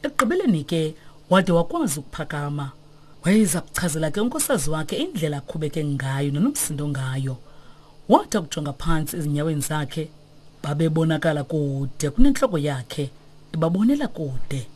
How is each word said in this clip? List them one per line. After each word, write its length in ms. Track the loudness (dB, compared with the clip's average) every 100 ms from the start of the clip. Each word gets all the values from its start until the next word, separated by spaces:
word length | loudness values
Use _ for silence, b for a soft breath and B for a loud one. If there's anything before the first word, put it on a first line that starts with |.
Ekugqibeleni 600 | -4 -2 0 0 2 0
ke 300 | 0 -2 -2 -6 B B 2
wade 220 | 2 4
wakwazi 460 | 2 2 0 -2 -4
ukuphakama. 720 | -8 -10 -8 -6 -4 -6 -8 -12 -20 b b b
Wayeza 360 | 2 4 4 0
kuchazela 500 | -4 -4 -2 0 -2
ke 100 | 0
unkosazi 500 | -2 -2 0 2 2
wakhe 260 | 0 -2 -2
indlela 400 | -4 -2 -2 -4
aqhubeke 480 | -6 -6 -4 -2
ngayo 480 | -2 -2 -2 0 0
nanomsindo 560 | 2 2 0 -4 -4 -4
ngayo. 480 | -4 -4 -4 -4 -6 b b b b b b 2
Wathi 280 | 2 2 -6
akujonga 340 | -4 -8 -8
phantsi 440 | -6 0 0 0 -4
ezinyaweni 440 | -2 -2 -2 -2
zakhe, 480 | -2 -4 -4 -6 -8 -12 -20 -20 -20 -12
babebonakala 840 | -6 0 2 2 2 2 0 0
kude 640 | -2 -2 -2 -2 -4 -4 -4
kunentloko 480 | 8 8 8 2 0
yakhe, 520 | -2 -4 -6 -6 -6 -8 -20 -20 -10
ibabonela 540 | -2 0 4 4 2 -2
kude. 580 | -4 -4 0 0 -2 -6